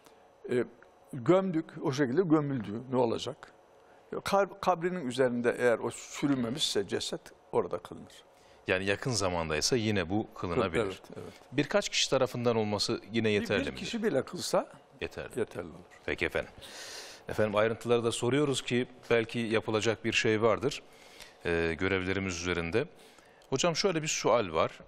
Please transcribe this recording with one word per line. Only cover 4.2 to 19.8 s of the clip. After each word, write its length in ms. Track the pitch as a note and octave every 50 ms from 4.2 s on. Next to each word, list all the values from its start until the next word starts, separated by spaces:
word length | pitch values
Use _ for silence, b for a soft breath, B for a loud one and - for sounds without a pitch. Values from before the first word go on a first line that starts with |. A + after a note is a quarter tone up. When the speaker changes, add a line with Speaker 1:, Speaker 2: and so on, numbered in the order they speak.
| - - - G3 G3 F#3 F#3 -
Speaker 1:
kabrinin 460 | - F#3 F3+ E3+ D#3+ F3+ F3+ F3+ D3+ B2
üzerinde 480 | A#2+ B2 C3 B2+ A#2+ A#2+ A#2 A#2+ - -
eğer 200 | B2 B2 A2+ G#2+
o 120 | A2 A#2+
sürünmemişse 960 | - - - - - - - C#3+ C#3 C3 A#2+ A2+ B2 D#3 - - - A2 G2 -
ceset 340 | A2+ A2+ - - - - - - - - - -
orada 260 | - A#2+ G2 - - -
kılınır. 460 | - - - E2 E2 - - - - - B B B B B B B -
Speaker 2:
Yani 180 | G2 F#2+ G2
yakın 260 | G2 G2+ - - C#3
zamandaysa 640 | B2 G2+ G2 F#2 F2+ E2+ E2 D#2+ D#2 D#2 D2+ - C#3
yine 340 | B2 G#2+ A2 G#2+ G2 F2 D#2+
bu 180 | G2 G#2+ A2 - -
kılınabilir. 480 | - - F2+ E2+ - G#2 F#2+ D#2+ A#2 A2
Speaker 1:
Evet, 160 | G2 F#2 - - - -
evet. 200 | - - F2 - - - -
Speaker 2:
Birkaç 380 | - C3 D3 - - G3+ G3+ -
kişi 200 | - - - -
tarafından 460 | - C3 B2+ A#2+ - B2 A#2+ B2 A#2
olması 460 | A2+ G#2+ G#2 G#2 G2+ - - A#2 - - -
yine 160 | G#2 A#2 A2 A2
Speaker 1:
Bir, 60 | G#2
Speaker 2:
yeterli 280 | G2+ - - G#2 F#2+ F2
Speaker 1:
bir 60 | D2
Speaker 2:
midir? 60 | C2+ -
Speaker 1:
kişi 260 | - - - A#3 G#3
bile 220 | G#3+ D3+ C3 -
kılsa 460 | - - F3 A2+ - - F#3 C#4 - - - - - - -
Speaker 2:
Yeterli. 380 | E2+ - - - C#2 - - -
Speaker 1:
yeterli 280 | A2 - - - F2 E2
olur. 320 | D2+ E2+ - - - - -
Speaker 2:
Peki 200 | - D2+ - E2+
efendim. 260 | D#2+ - D#2+ C#2+ - - B B B B B B B B B B B B B B -
Efendim 260 | G2 - G#2+ G#2+ G2+
ayrıntıları 480 | G#2 G#2+ A2+ A2+ - - A#2 A#2+ A#2+ A2+
da 80 | A#2
soruyoruz 500 | A2 - - A#2+ B2 C#3+ D3+ C#3 C3+ -
ki 260 | - - B2 A#2+ B2+ - - - - -
belki 300 | A#2+ A#2 A2+ - - A#2+
yapılacak 680 | A#2 G#2+ A2 G#2+ - - A2 G#2+